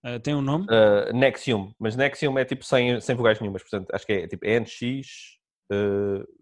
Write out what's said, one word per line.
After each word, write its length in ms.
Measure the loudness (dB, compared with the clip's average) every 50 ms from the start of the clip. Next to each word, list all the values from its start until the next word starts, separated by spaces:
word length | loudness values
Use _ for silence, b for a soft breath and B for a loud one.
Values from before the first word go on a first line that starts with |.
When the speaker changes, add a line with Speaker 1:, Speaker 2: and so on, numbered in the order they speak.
| -10
Speaker 1:
Eh, 140 | -8 -8 -6
tem 140 | -4 -2 -2
um 80 | 0
nome? 240 | 0 0 0 -2 0 2
Speaker 2:
Eh, 420 | 4 6 6 6 6 4 2 0 2
Nexium, 580 | 4 4 4 2 0 -2 -2 -2 -2 -2 -6 -10 -6
mas 160 | -6 -4 -2
Nexium 420 | 0 -2 -2 -2 -2 -2 -2 0 0
é 60 | -2
tipo 180 | -2 -4 -8 -4
sem, 340 | 0 2 2 4 2 0 0
sem 140 | 0 -2 -2
vogais 240 | 2 4 2 2 2
nenhumas, 220 | 0 -6 -6 -8
portanto 280 | -8 _ -8 -6 -6 -6 -8
acho 120 | -6 -2
que 80 | -2 -2
é 140 | -2 -2 -6
tipo 160 | -8 -6 -2
N 200 | 0 0 0 0
X, 720 | -2 -8 -8 -6 -6 -6 -6 -8 -12 -18 -20 -20 -20 _ _ _ _ _ _ _ -4
eh, 520 | -2 -2 0 0 0 -2 -2 -2 -4 -6 -8 -12 -18 _